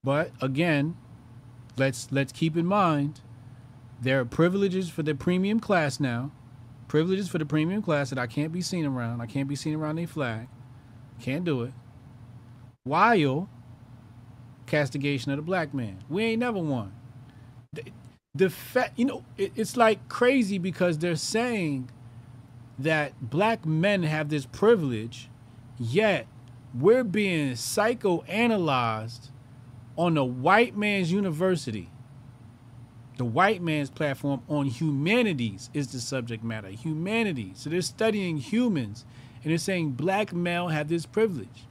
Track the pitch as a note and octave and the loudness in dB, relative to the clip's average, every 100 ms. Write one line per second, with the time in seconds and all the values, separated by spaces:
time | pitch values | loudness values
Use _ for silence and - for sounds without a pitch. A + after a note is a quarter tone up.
0 | C3 C#3+ F3 - C3+ C3+ F3 D3 D3+ F3 | 2 0 0 -2 -2 2 2 2 0 -4
1 | - - - - - - - - C3+ C3 | -16 -20 -20 -20 -20 -20 -14 0 0 0
2 | - C3+ C3+ - E3 D#3+ E3+ G3+ F3+ D3 | -2 -2 -2 0 0 0 0 2 4 2
3 | C#3+ - - - - - - - - - | 0 -4 -20 -20 -20 -20 -20 -20 -20 -6
4 | A#2+ C3+ A#2+ - E3+ F#3+ G3 F#3 F3+ - | 0 2 0 2 4 4 2 0 -4 -4
5 | D3+ D3 - F3+ F#3+ A3+ - F#3 D3+ - | -2 0 0 2 2 0 2 2 2 0
6 | C#3 A#2+ C#3 - - - - - - D3+ | -2 -2 -4 -10 -20 -20 -20 -20 0 2
7 | E3+ F#3+ F#3+ F3 D3+ D#3 D#3 G3+ G#3 D3 | 2 0 -2 -4 0 0 2 0 0 0
8 | C#3 C3 B2 D3 D#3 E3+ F3 F3+ D3 C3 | 0 -2 -4 -2 -2 -4 -4 -2 0 -2
9 | A#2 A#2+ A#2 C#3 C3+ C#3+ D#3 D#3 D#3 D#3+ | -2 -4 -4 -4 -4 -4 -4 -2 -2 -4
10 | E3+ D#3 B2+ A2 A2 - - - - - | -6 -4 -4 -4 -8 -18 -20 -20 -20 -20
11 | - - - C#3+ F3 C3+ B2 - - - | -20 -10 -4 -2 0 -2 -2 -10 -20 -20
12 | - - - - - - - _ B2+ D3+ | -20 -20 -20 -20 -20 -20 -20 _ -2 4
13 | G#3+ A3+ C#3+ C#3 G3 - - - - - | 6 6 4 0 -4 -12 -20 -20 -20 -20
14 | - - - - - - - D3+ C#3+ C#3+ | -20 -20 -20 -20 -20 -20 -2 0 0 -2
15 | C#3+ C#3 C3 C#3 D#3 F#3 D#3 C3+ A2 F#2+ | -2 -2 -2 -4 -2 -2 -2 -4 -6 -8
16 | A2 E3 A3+ A3+ B3 G#3 D#3 B2+ G2 - | -6 -2 0 0 0 -2 -2 -2 -4 -12
17 | - - - - - - - - - - | -20 -20 -20 -20 -20 -20 -16 -14 -14 -18
18 | - - _ C3+ F#3 - - B3 B3 - | -20 -20 _ 0 0 0 -4 -2 -2 0
19 | B3+ C4 - - G3 - A3 B3 A3+ G#3 | -2 -2 -14 -6 -6 -2 -4 4 4 4
20 | - - B3 C#4 G3+ G3+ F3+ - F3+ D#3 | -4 2 4 6 2 0 -2 0 2 2
21 | F3 D#3+ - A3 B3 A3 E3 C#3 B2 - | 0 0 0 0 0 0 0 -2 -6 -14
22 | - - - - - - - - C#3 D#3 | -20 -20 -20 -20 -20 -20 -18 -4 0 2
23 | C#3+ - A#2 D3 G#3+ A3+ D#3+ D#3 F#3+ G3+ | 0 -6 -4 2 2 2 0 2 4 2
24 | D#3+ D#3 D3 D3+ C3+ - G#3 A#3 D3 A2+ | 2 0 0 -2 -4 2 6 6 4 -2
25 | A#2 - - - - - - - A#2 D3 | -6 -12 -18 -20 -20 -20 -20 -8 0 4
26 | G#3+ E3 A2+ - - - - B2 D#3+ B3 | 4 2 -2 -16 -20 -20 -12 2 6 6
27 | A#3+ F#3+ G3+ E3+ C#3+ A#2+ - - G#3+ A#3+ | 4 2 2 2 0 -2 -2 0 2 2
28 | G3+ E3+ - G3 A#3+ A3 D#3+ C3 A#2+ A2 | 0 0 0 0 2 2 2 2 2 -2
29 | A2+ A#2 - - - - - - - - | -6 -12 -18 -20 -20 -20 -20 -20 -14 0
30 | F3 D#3 C3 B2+ C#3+ G3+ A#3+ G3+ G#3 G3+ | 2 4 2 2 6 6 6 2 0 2
31 | F3 F#3+ G3 D3+ F#3+ F3 - G#2+ E2+ - | 2 2 0 0 2 2 -2 -6 -8 -16
32 | - - - - - - - - - - | -20 -20 -20 -20 -20 -20 -20 -20 -20 -20
33 | - - A#2+ A#2+ G3 G3+ E3+ D3+ C#3 - | -20 -6 -2 4 4 4 0 0 -2 -2
34 | D3+ C3+ C#3+ C3+ - D3 C#3 A#2 D#3+ C#3 | -2 -2 -2 -2 0 0 0 0 0 0
35 | D#3 A#3 A3+ D3 A#2 F#2+ - D3 C3 B2+ | 2 2 2 2 -2 -4 -8 -6 -4 -6
36 | A2 C3+ A#2 A2+ A2+ A2 G2 G#2 D#3+ D#3 | -6 -6 -6 -6 -6 -6 -8 -10 -6 -4
37 | F3 A3+ G#3+ C#3+ F#2+ - D3 E3+ E3+ - | -2 0 0 -2 -6 -10 -4 -2 -4 0
38 | A3 G#3+ F#3 D#3 - A3 B3 E3+ A2 G#2 | 0 2 -2 -4 0 2 2 2 -2 -8
39 | - - - - D3+ E3 E3 F#3 D#3+ B2 | -16 -20 -20 -8 -2 0 0 0 0 0
40 | D#3+ F#3+ G#3 F3 F3 F3 F3 D#3 D3+ E3+ | 0 2 0 -2 0 0 0 0 0 -2
41 | - - A3 D#3 G2 - - | -2 2 2 0 -8 -14 -20